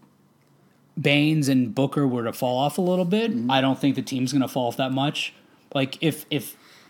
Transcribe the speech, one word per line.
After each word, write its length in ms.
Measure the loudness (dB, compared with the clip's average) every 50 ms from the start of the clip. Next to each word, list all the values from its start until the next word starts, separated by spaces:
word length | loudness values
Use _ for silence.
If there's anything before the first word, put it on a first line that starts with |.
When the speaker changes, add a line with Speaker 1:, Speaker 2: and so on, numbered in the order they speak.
| _ _ _ _ _ _ _ _ _ _ _ _ _ _ _ _ _ _ _ -2
Speaker 1:
Baines 480 | 2 2 4 4 4 4 2 2 2 4
and 260 | 4 2 2 2 0
Booker 320 | 0 0 0 0 0 0
were 180 | 0 0 0 -2
to 80 | -4 -4
fall 260 | -2 -2 -2 0 0
off 200 | 0 0 0 0
a 40 | 0
little 220 | 0 0 0 0
bit, 260 | 0 0 0 0 0 -2
Speaker 2:
Mm-hmm. 180 | -2 -2 0
Speaker 1:
I 100 | 2 2
don't 180 | 2 2 0 0
think 160 | 0 0 0
the 60 | 0 -4
team's 300 | -4 -4 -2 -2 0 0
gonna 160 | 0 0 0
fall 200 | -2 -2 -2 -2
off 80 | -2
that 160 | -2 -2 -2 0
much. 400 | 0 0 -2 -2 -4 -6 -8 -10 -14 _ _ _ _ _ _ -4
Like, 300 | -2 -2 -2 -4 -2 -2
if, 240 | -2 -2 -2 -6 -6
if 260 | -6 -6 -6 -8 -12 -18 _ -20 -20 -20 -20 _